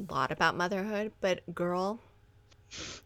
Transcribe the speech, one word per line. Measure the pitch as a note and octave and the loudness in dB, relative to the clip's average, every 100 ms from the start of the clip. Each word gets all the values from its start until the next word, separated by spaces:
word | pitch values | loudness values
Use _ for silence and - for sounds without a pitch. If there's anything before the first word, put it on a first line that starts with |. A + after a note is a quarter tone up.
| F#3+ | -2
lot | C3+ C3 | 0 0
about | D#3 E3 E3+ | 4 4 4
motherhood, | F3+ G3 G#3 G#3 G#3+ - | 0 0 -2 -2 -4 -2
but | F#3+ F3+ - | 0 0 -2
girl, | E3+ F3 F3+ F#3+ A#3 - - - - - - - - - - | -2 0 0 0 -4 -10 -20 -20 -20 -20 -20 -16 -12 -10 -12